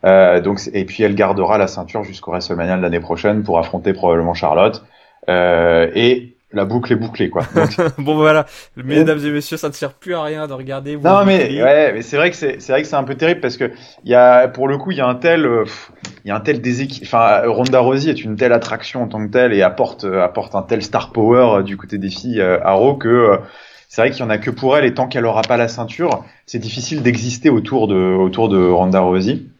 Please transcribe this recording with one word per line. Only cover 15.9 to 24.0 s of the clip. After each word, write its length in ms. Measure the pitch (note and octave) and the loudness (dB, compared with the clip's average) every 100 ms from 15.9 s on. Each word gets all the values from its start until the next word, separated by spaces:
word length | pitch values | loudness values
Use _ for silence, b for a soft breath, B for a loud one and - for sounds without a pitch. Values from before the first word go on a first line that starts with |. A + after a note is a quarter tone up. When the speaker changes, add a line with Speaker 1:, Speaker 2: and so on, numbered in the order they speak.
| B B B | B B B
Speaker 1:
il 60 | G#2 | -8
y 20 | |
a 60 | G#2 | -6
un 20 | |
tel 220 | G#2 C3 | -2 -2
déséquil-, 420 | A#2 B2 C#3 - | -2 -4 -6 -10
enfin, 380 | - A#2 A2+ G#2 A#2 | -4 2 4 4 2
Ronda 360 | G#2+ B2+ C3 | 0 2 2
Rousey 300 | B2 C3+ D3+ | 2 0 -2
est 120 | C#3 | -4
une 140 | A2+ G#2+ | -6 -2
telle 160 | B2 | 2
attraction 500 | A#2 - A2+ - C3 | 2 0 -10 -10 -8
en 40 | B2 | -6
tant 180 | A2 G#2+ | -6 -4
que 40 | |
telle 200 | B2+ B2 | 0 2
et 100 | G#2 | 4
apporte, 440 | F#2 - B2 - G2+ | 2 2 -4 -4 -6
euh, 180 | F#2+ | -2
apporte 320 | F2+ - - G2 | -2 -2 -6 -6
un 60 | |
tel 200 | F#2+ A2+ | -4 -4
star 300 | G2 A#2 G2+ | -2 -6 -4
power, 480 | A#2 A2 B2 B2 G2+ | -2 2 4 4 2
euh, 40 | |
du 120 | G2 G2 | 0 -8
côté 220 | - - | -10 -8
des 120 | F#2+ | -8
filles, 300 | F#2 B2 A2+ | -8 -6 -2
euh, 200 | F#2 F2+ | 0 0
à 80 | - | 2
Raw 240 | G2 B2 C#3 | 4 2 0
que, 140 | A#2 | 2
euh, 280 | B2 A2+ G2 B B B B B | 4 4 2 B B B B B
c'est 120 | - | -2